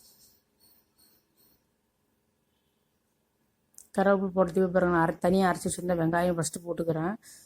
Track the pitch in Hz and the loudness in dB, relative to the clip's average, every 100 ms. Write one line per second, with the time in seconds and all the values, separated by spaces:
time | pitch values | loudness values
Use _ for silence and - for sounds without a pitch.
0 | - _ _ _ _ _ _ _ _ _ | -20 _ _ _ _ _ _ _ _ _
1 | _ _ _ _ _ _ _ _ _ _ | _ _ _ _ _ _ _ _ _ _
2 | _ _ _ _ _ _ _ _ _ _ | _ _ _ _ _ _ _ _ _ _
3 | _ _ _ _ _ _ _ - - - | _ _ _ _ _ _ _ -20 -8 -2
4 | 196 196 196 185 180 180 185 180 180 175 | 2 2 0 0 0 2 0 2 2 2
5 | 165 170 180 190 185 170 185 - 180 175 | 0 0 0 2 2 0 -4 -6 -4 0
6 | 160 170 180 170 156 175 170 165 165 156 | 0 0 0 0 -4 -6 -8 -4 -2 -2
7 | 165 220 - - | -4 -6 -12 -20